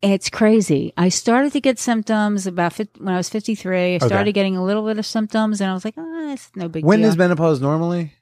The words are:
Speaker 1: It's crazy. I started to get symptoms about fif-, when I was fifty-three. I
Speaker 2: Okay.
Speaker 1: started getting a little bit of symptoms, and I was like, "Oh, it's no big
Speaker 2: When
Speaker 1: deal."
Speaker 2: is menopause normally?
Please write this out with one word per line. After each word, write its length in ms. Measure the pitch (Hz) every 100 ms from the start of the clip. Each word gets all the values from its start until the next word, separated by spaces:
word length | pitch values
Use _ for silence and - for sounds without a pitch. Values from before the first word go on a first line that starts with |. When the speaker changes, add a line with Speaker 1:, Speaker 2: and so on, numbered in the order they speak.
Speaker 1:
It's 260 | 202 190 -
crazy. 640 | - 214 220 190 143 165 -
I 140 | 180
started 420 | - - 240 285
to 60 | 285
get 200 | 262 240
symptoms 680 | - 226 208 214 208 202 190
about 280 | 175 170
fif-, 140 | - 214 -
when 120 | 190
I 40 | 185
was 100 | 180
fifty-three. 640 | 214 - 214 185 185 180
I 20 | 180
Speaker 2:
Okay. 100 | 131
Speaker 1:
started 280 | 196 202
getting 220 | 202 196 185
a 80 |
little 220 | 185 208 214
bit 140 | 214
of 60 | 208
symptoms, 540 | 226 214 220 214 208
and 100 | 196
I 20 |
was 100 | 185
like, 120 | 214 262
"Oh, 340 | 330 330 311
it's 200 | 277 - -
no 140 | 170
big 160 | 165 151
Speaker 2:
When 140 | 214
Speaker 1:
deal." 100 | 220
Speaker 2:
is 80 | 175
menopause 420 | 180 170 165 143
normally? 540 | 139 156 170 175 160 -